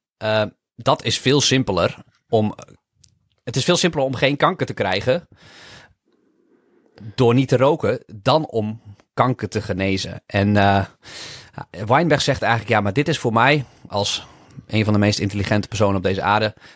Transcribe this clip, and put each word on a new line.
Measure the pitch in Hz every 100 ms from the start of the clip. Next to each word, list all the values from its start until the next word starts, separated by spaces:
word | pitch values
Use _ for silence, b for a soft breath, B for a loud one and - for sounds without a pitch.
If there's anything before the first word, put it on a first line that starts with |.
| _ -
eh, | 107 110 107 - _ -
dat | 131 151
is | 120 -
veel | - 143
simpeler | - 131 104 90 98 - - _ -
om, | 113 104 - - - _ _ _ _ _ _
het | - 135
is |
veel | 147 175
simpeler | 175 160 135
om |
geen | 123 139 143
kanker | 160 185 -
te |
krijgen | - 101 95 123 160 - B B B B B B _ _ _ _ _ _ _ _ _ _ - 107
door | - 120
niet | 120 131
te | 123
roken | 131 165 104 127 - 107
dan | 127 151 156
om | 113 107 110 104 98 _
kanker | - 123 123 104
te | 107
genezen. | - 92 95 95 - 92 -
En, | 101 101 104
eh, | 101 98 98 _ B B B B B - - - 104
Weinberg | 135 170 143
zegt | - 131
eigenlijk, | 104 117 104
"Ja, | 107
maar | 101
dit | 101 147
is | 156
voor | 123
mij, | 113 127 151 127 B -
als | 101 101 - - B B B -
een | 107
van | 107
de | 104
meest | 101 104
intelligente | 101 104 95 107 -
personen | 101 101 98
op |
deze | 92 95
aarde, | 92 107 107 - B